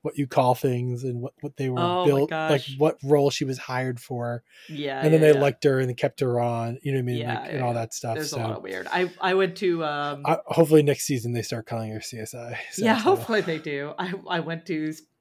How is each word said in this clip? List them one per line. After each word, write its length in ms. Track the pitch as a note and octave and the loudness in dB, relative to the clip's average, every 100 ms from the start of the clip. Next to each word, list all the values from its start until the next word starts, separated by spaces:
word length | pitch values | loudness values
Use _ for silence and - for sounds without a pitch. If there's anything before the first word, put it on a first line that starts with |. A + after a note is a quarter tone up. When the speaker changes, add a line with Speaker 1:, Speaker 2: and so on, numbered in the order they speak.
Speaker 1:
what 140 | D3 - | -6 -4
you 100 | C#3 | 0
call 280 | - B2+ | 4 4
things 500 | B2+ C#3 B2 B2 B2 | 4 2 0 -2 -4
and 160 | C3 A#2+ | -4 -6
what, 140 | B2 _ | -8 _
what 160 | C#3+ - | -14 -6
they 120 | C3+ | -4
were 120 | B2+ | 0
Speaker 2:
Oh 200 | F3 F3+ | 0 2
my 40 | F3 | 4
Speaker 1:
built, 240 | C#3 D3 | 4 2
like, 300 | D#3+ D#3 D3 | 0 0 0
Speaker 2:
gosh. 140 | C#3 C3+ | -2 0
Speaker 1:
what 180 | D3 - | 0 0
role 280 | C#3 D3 C#3+ | 2 4 4
she 140 | - | 0
was 140 | C3+ B2+ | -4 -6
hired 400 | - B2+ C3 B2 | -4 -4 -4 -6
for." 440 | - B2 A#2+ A#2+ _ - - | -8 -6 -4 -6 _ -20 -12
Speaker 2:
Yeah, 320 | D3+ D3 C3+ | -8 -6 0
Speaker 1:
And 100 | D#3 | 4
then 80 | D#3+ | 8
Speaker 2:
yeah, 120 | D#3 | 8
Speaker 1:
they 20 | |
Speaker 2:
yeah. 80 | C#3+ | 8
Speaker 1:
liked 220 | C#3+ C3+ | 4 2
her 160 | D3 C3 | 2 2
and 100 | C3 | 0
they 40 | |
kept 260 | A#2+ C#3 - | 0 -2 0
her 200 | C3 A#2+ | 0 2
on, 380 | A#2+ A#2 A#2 B2 | 0 0 -4 -4
you 100 | C#3+ | -2
know 60 | C3+ | -2
what 40 | |
I 40 | B2 | 0
mean? 100 | C#3 | -2
Speaker 2:
Yeah, 180 | D3 | -2
Speaker 1:
Like, 100 | C#3+ | -6
Speaker 2:
yeah, 60 | B2+ | -6
Speaker 1:
and 80 | D3 | -4
all 80 | B2 | -2
Speaker 2:
yeah. 60 | A#2 | -2
Speaker 1:
that 120 | A2+ | -4
stuff, 220 | - A#2 | -8 -6
Speaker 2:
There's 120 | A2+ D3 | -4 -4
a 80 | D3 | -4
Speaker 1:
so. 20 | |
Speaker 2:
lot 180 | A2 G#2+ | -4 -6
of 60 | |
weird. 240 | F#2+ F#2+ F#2 | -6 -8 -4
I, 200 | F3 F3+ - | -2 -2 -2
I 140 | F#3 | 0
went 220 | F#3+ F#3+ F3+ | 2 0 0
to, 280 | F#3 E3+ | 0 0
um, 380 | D3+ D3 D3 C#3+ | -2 -2 -4 -4
Speaker 1:
I, 140 | C#3+ E3+ - | -2 -2 0
hopefully 360 | - D#3 D#3 | 2 8 8
next 220 | C#3+ C#3 | 6 0
season 280 | - C3 A#2+ | -2 -4 -2
they 100 | A#2+ | -4
start 240 | G#2 A#2 - | -4 -8 -6
calling 240 | A#2 A2 | -8 -6
her 100 | A2 | -8
C 180 | - A#2 | -10 -12
S 160 | A2 | -12
I, 240 | A2+ A#2 - - | -12 -12 -12 -12
so 140 | - | -2
Speaker 2:
Yeah, 120 | A3 A3+ | 0 2
Speaker 1:
so. 60 | |
Speaker 2:
hopefully 380 | B3 G4 - A3 | 2 2 2 -2
they 180 | F3 D#3+ | 0 -4
do. 340 | D#3 C#3+ D3 - | -4 -6 -6 -6
I, 160 | F3 F#3+ - | -8 -8 -4
I 120 | F3+ | -4
went 240 | D#3+ E3 - | -4 -8 -6
to, 220 | D#3 D#3 | -4 -4
s-, 140 | D3+ _ _ | -8 _ _